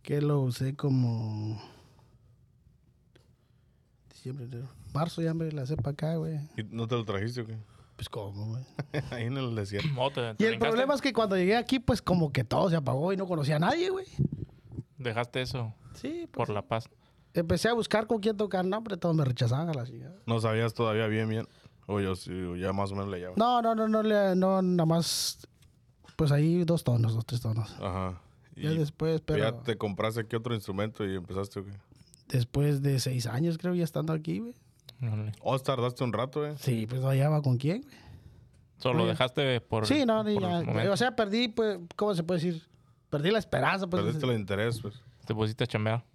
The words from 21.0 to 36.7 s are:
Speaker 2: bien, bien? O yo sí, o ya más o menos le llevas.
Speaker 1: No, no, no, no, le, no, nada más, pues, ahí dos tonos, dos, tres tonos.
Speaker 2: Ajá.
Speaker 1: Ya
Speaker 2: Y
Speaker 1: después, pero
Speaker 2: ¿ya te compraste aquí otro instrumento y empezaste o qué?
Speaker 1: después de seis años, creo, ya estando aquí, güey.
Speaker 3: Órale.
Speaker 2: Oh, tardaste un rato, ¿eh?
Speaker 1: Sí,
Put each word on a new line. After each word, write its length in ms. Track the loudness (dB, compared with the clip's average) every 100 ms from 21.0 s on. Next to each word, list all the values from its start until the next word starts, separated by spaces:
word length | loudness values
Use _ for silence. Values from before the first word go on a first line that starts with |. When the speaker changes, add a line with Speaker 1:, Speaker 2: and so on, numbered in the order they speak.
| 2
Speaker 2:
bien, 220 | 2 0
bien? 200 | -2 -4 -14 -20 _ -4
O 120 | 0
yo 140 | 0
sí, 160 | -2 -4
o 260 | -6 -4 -2
ya 160 | -2
más 200 | 0 -2
o 20 |
menos 160 | -2 -4
le 80 | -4
llevas. 180 | -4 0
Speaker 1:
No, 240 | 2 4
no, 120 | 2
no, 140 | 2 2
no, 140 | 2
le, 340 | 4 4 4 4
no, 240 | 4 4
nada 260 | 2 4 4
más, 640 | 4 2 -2 -4 -6 -18 _ -20 _ _ _ -18 0
pues, 140 | 2
ahí 340 | 4 4 4
dos 200 | 4 2
tonos, 300 | 4 2 2
dos, 100 | 0
tres 160 | -2 -4
tonos. 320 | -2 -2 -4 -6
Speaker 2:
Ajá. 400 | -4 -2 -4 -6 -14 _ -20
Speaker 1:
Ya 160 | -6 -2
Speaker 2:
Y 40 | 0
Speaker 1:
después, 460 | -2 -2 -2 -2
pero 160 | 0 2
Speaker 2:
¿ya 200 | 2 0
te 160 | -4 -2
compraste 420 | -2 0 -2 -2
aquí 160 | -2 -4
otro 180 | -2
instrumento 520 | -4 -4 -2 -2 -2 -4
y 100 | -4
empezaste 440 | -4 -6 -4 -8
o 40 |
qué? 80 | -12 -16 _ -20 -20 -20 -4
Speaker 1:
después 520 | -2 0 0 2 2
de 180 | 2 0
seis 280 | 0 -2 -2
años, 320 | 0 0 0
creo, 160 | -2
ya 100 | 0
estando 280 | 0 -2 -2
aquí, 240 | -2 -4 -6
güey. 160 | -6 -12 _ _ -20 -6
Speaker 3:
Órale. 300 | -4 -2 -4 -4
Speaker 2:
Oh, 160 | 0 0
tardaste 440 | 0 0 0 0
un 80 | -2
rato, 320 | 0 -2 -2 -4
¿eh? 80 | -4
Speaker 1:
Sí, 280 | -2